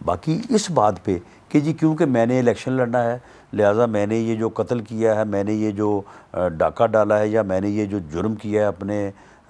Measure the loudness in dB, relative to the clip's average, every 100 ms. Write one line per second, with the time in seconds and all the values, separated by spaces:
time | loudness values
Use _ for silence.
0 | -6 -4 -2 -4 0 -2 0 2 2 0
1 | -4 -4 -6 -20 -2 0 0 0 0 2
2 | 2 2 2 4 2 0 -2 -2 0 0
3 | 0 -4 -10 -20 -8 2 2 4 2 0
4 | 0 0 0 -2 -2 -2 -2 -4 -4 0
5 | 2 2 0 -2 0 0 -2 0 0 -2
6 | -4 -18 -10 -4 -2 0 -2 2 2 2
7 | 4 2 2 0 0 0 0 -2 -2 -4
8 | -6 -4 -4 -4 -2 0 0 -2 -6 -4
9 | -6 -8 -20 -20